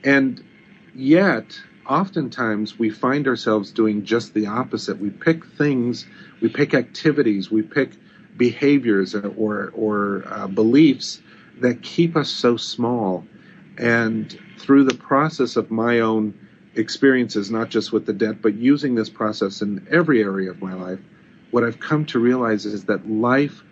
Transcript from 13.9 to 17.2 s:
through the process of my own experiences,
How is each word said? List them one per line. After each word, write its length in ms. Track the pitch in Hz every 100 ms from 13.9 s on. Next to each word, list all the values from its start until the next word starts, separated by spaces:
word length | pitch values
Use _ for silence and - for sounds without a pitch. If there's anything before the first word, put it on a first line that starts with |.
| 117 113 110 107 - - -
through 280 | - 139 135
the 100 | 127
process 600 | - 139 156 - 123 -
of 120 | 104
my 300 | 113 117 120
own 340 | 113 110 107 101 - _ - -
experiences, 760 | 110 - 139 127